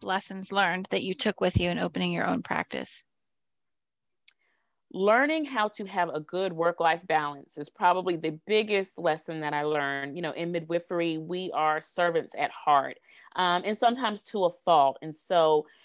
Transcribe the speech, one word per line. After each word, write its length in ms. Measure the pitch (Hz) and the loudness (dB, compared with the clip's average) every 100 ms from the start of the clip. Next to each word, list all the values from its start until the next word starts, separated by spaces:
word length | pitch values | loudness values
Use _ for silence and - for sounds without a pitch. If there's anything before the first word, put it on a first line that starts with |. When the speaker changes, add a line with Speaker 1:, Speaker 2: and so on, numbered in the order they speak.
Speaker 1:
lessons 480 | 196 190 - 190 190 | -2 -4 -4 -12 -4
learned 360 | 196 190 185 190 | 0 2 0 -2
that 140 | 190 | -4
you 100 | 190 | -4
took 260 | - 220 - | -2 -2 0
with 180 | 185 - | 2 2
you 100 | 175 | 0
in 80 | 175 | -2
opening 340 | 180 180 180 | -4 -2 -2
your 140 | 170 170 | -2 -2
own 160 | 185 | -2
practice? 640 | - - - 65 - - - _ _ _ _ _ _ _ _ _ _ _ _ _ _ _ _ _ _ 180 | -2 -4 -4 -8 -10 -12 -18 _ _ _ _ _ _ _ _ _ _ _ _ _ _ _ _ _ _ -2
Speaker 2:
Learning 480 | 196 226 294 320 | 4 4 4 0
how 240 | 294 262 214 | -2 -2 -2
to 160 | - 196 | -4 -8
have 240 | 185 170 | -2 -2
a 100 | 147 | -4
good 340 | 151 180 190 | -6 -4 -4
work-life 480 | 165 165 170 165 170 185 | 0 -2 2 2 2 0
balance 500 | 156 147 143 - - | 0 0 -8 -16 -14
is 100 | 147 | -14
probably 480 | - 190 180 185 170 | 0 2 4 0 -2
the 240 | 165 156 - | -4 -6 -2
biggest 520 | 214 214 202 190 - | 0 2 -2 -2 -4
lesson 440 | 170 156 - 160 | -2 -2 -4 -8
that 100 | 151 | -4
I 120 | 147 | -2
learned. 520 | 151 151 139 139 139 147 | -2 -2 -2 -4 -8 -8
You 60 | |
know, 120 | 165 | -8
in 180 | 139 170 | -6 -4
midwifery, 680 | 175 160 165 170 175 170 160 | -4 -2 -4 -2 -2 -2 -2
we 340 | 160 180 185 | -6 -6 -6
are 280 | 143 156 156 | -2 0 0
servants 520 | - - 175 165 - - | -4 -2 0 0 -2 -4
at 140 | 143 | -6
heart, 460 | - - 143 135 - _ - - - | -2 4 4 4 -6 _ -20 -14 -2
um, 280 | 180 175 196 | 2 2 0
and 100 | 214 | 2
sometimes 460 | 240 247 240 208 | 2 2 -2 -4
to 220 | - 214 180 | -6 0 0
a 60 | - - | 0 4
fault. 340 | 160 139 135 | 6 6 2
And 140 | 156 151 | -8 -12
so 500 | - 180 160 156 151 _ | 0 4 6 4 2 _